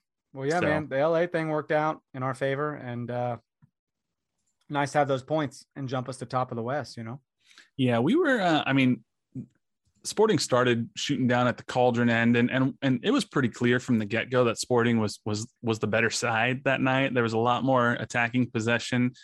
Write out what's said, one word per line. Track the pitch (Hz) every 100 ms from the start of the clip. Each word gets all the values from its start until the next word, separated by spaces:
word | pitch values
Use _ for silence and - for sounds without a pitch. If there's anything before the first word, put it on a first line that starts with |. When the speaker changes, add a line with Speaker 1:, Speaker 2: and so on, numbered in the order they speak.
| _ _ _
Speaker 1:
Well, | 135 139
yeah, | 170
Speaker 2:
So. | 160
Speaker 1:
man, | 151 143
the | 135
L | 156 165
A | 175
thing | 165 160
worked | 156 151
out | 151 156 156 _
in | 131
our | 131
favor, | 127 135 135 151
and, | 147 123 120 120
uh, | 123 123 113 _ _ _ _ _ _ _ _ _ _ _ _ -
nice | 143 139
to | 151
have | 139
those | 135
points | - 156 139 - - -
and | 131
jump | 131 123
us | 127
to | 127
top | 127 127
of | 117
the |
West, | 113 143 123 -
you |
know? | 113 131 _ _ _ - - -
Speaker 2:
Yeah, | 127 117
we | 139 302
were, | 320 247
uh, | 180 151 -
I |
mean, | 135 127 123 _ _ _ 135 - _ _ _ _ _
Sporting | - - 220 156
started | - 123 123 117 117 -
shooting | - 139 123
down | 123 123
at | 110
the |
cauldron | - 127 123 120 120
end, | 117 117 120
and, | 120
and, | 127 131 -
and | 139 127
it | 196
was | 269
pretty | - 156 120
clear | - 120 123
from | - 113
the |
get-go | 101 110 120 127
that | 120 104
Sporting | - 123 120 117
was, | 104 -
was, | 110 107 110 _
was | 113 113
the | 110
better | 110 113
side | - 120 113 120 131
that | 139 131
night. | 131 131 135
There | 123
was | 113
a | 110
lot | 120 123
more | 135 127 120
attacking | 117 110 123 117 127 117
possession, | 120 110 117 - 123 123 -